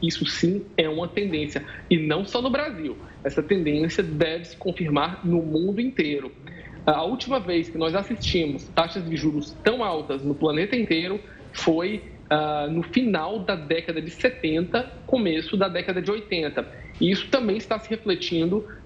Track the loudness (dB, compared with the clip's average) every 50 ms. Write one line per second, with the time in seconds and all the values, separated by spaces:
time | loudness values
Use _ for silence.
0 | -2 -2 0 0 -2 -2 0 2 2 2 2 0 -4 -2 0 0 2 2 0 -2
1 | -4 -2 -2 -2 -2 0 0 -2 -2 -2 -4 -6 -6 -6 -12 -14 2 4 4 4
2 | 6 4 2 2 0 0 -2 0 2 2 0 0 0 -2 -4 -6 -6 -8 -8 -8
3 | -12 -16 -16 -6 -6 -2 0 0 2 4 2 4 4 2 2 2 2 2 2 0
4 | 0 0 0 0 2 0 0 -4 -6 -10 -14 -6 -4 -4 -2 0 0 2 2 2
5 | 2 0 -2 -2 0 2 2 2 2 2 0 2 2 2 2 0 0 0 2 0
6 | 0 2 0 -2 -4 -8 -12 -14 -18 -18 -16 -16 -16 -16 -16 0 2 2 2 4
7 | 2 0 -2 -4 -2 0 0 0 0 0 0 0 0 0 -2 0 0 0 0 0
8 | -2 -2 -4 -2 -2 0 2 2 2 0 -2 -4 -8 0 2 2 2 2 -2 -6
9 | -4 -4 -2 0 0 0 0 0 -4 -6 -12 0 2 2 2 2 0 -2 -2 -2
10 | -2 -4 -6 -2 -2 -2 0 2 2 2 2 2 0 0 0 0 0 2 0 0
11 | 0 -2 -4 -6 -8 -12 -18 -20 -18 -14 -10 0 2 2 2 2 0 -2 -4 -6
12 | -8 -12 -16 -18 -2 0 2 2 2 2 0 0 0 0 0 -2 -2 2 2 2
13 | 4 4 2 2 0 -2 -4 -2 0 0 -2 -2 0 0 0 0 0 -2 -4 -4
14 | -4 -6 -2 2 2 2 2 2 0 2 2 2 2 2 0 0 -2 -2 -8 -14
15 | 0 0 2 2 4 2 2 0 0 0 2 2 2 2 2 -2 -2 0 -2 0
16 | 0 0 -2 -2 -2 -2 -2 0 0 0 -2 -4 -4 -4 -10 -14 -16 -16 -2 2
17 | 2 4 4 2 2 2 2 2 4 2 0 0 0 -2 -2 -2 0 -4 -6 -2
18 | 0 0 0 0 0 0 2 2 2 2 2 0 -2 -4 -12 -16 -2